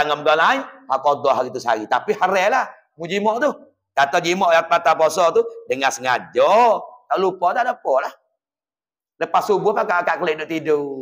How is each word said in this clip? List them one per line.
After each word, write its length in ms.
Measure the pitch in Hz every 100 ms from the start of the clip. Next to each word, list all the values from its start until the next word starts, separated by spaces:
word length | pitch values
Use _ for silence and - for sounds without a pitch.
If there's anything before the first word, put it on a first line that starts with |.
| 151
dengan 160 | 147
orang 160 | 151 156
lain, 240 | 175 262 269 - -
hak 140 | 131
qada 280 | 143 139 131
hari 160 | 123 127
tu 80 | 123
sehari. 320 | 120 110 107
Tapi 240 | 123 -
haram 340 | 202 185 190 190
lah, 160 | 254 214 - _
mu 160 | - 165
jimuk 320 | 196 208 226
tu. 80 | 285 190 - _ _ -
Kata 240 | 139 180
jimuk 240 | 170 185 185 165
yang 80 | 160
patah 260 | 170 165 160
puasa 320 | 160 160 170 226
tu, 80 | 233 - -
dengan 240 | 127 135
sengaja. 880 | 135 127 120 90 117 143 208 240 190 - - -
Tak 80 | 156
lupa, 320 | 190 185 180
tak 160 | 240 240
ada 80 | -
apa 200 | - 131
lah. 140 | - - _ _ _ _ _ _ _ _ _ -
Lepas 320 | 160 185 156
subuh, 240 | 190 175 214
pakai 300 | 208 175 180
akak 180 | 160
kelik 120 | 170 156
duk 80 | 151
tidur. 400 | 160 147 147 143 135